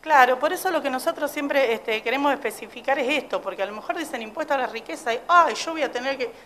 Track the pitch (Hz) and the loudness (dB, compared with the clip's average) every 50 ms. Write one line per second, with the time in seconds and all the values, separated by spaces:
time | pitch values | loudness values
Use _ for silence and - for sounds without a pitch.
0 | - 311 311 277 254 247 254 254 277 311 370 359 - 381 339 311 254 277 254 254 | 2 6 8 8 8 8 6 2 2 0 0 0 0 0 0 0 0 -2 -4 -2
1 | 262 330 330 339 330 285 - 302 285 285 294 277 269 226 233 214 - - 220 220 | -2 -2 -2 -2 -4 -4 -4 -4 -2 0 2 2 4 2 2 -2 0 -2 -2 -2
2 | 220 233 233 277 277 294 269 262 - 226 208 - 233 208 - 247 233 - 269 302 | 0 -2 0 2 2 2 0 0 -2 -6 -6 -6 -14 -14 -14 -8 -2 0 0 2
3 | 262 247 302 285 - - - 185 - 196 180 - 190 196 208 214 208 - 339 359 | 2 0 0 0 -2 -2 -6 -4 -4 -6 -4 -4 -4 -4 -4 -10 -6 -6 -4 -4
4 | 320 - - 240 226 214 214 330 311 302 285 269 254 - - 226 226 - 320 302 | -4 -6 -6 -8 -8 -8 -8 -8 -4 -2 0 0 0 -2 -4 -8 -10 -10 -12 -8
5 | - 240 226 247 - - 339 349 330 294 226 - - 330 330 320 285 240 - 240 | -4 -4 -4 -4 0 6 6 6 6 6 2 -4 -6 -6 -2 -2 -2 -2 -2 -4
6 | 247 269 277 254 247 226 - - - | -4 -4 -4 -2 -4 -6 -6 -12 -20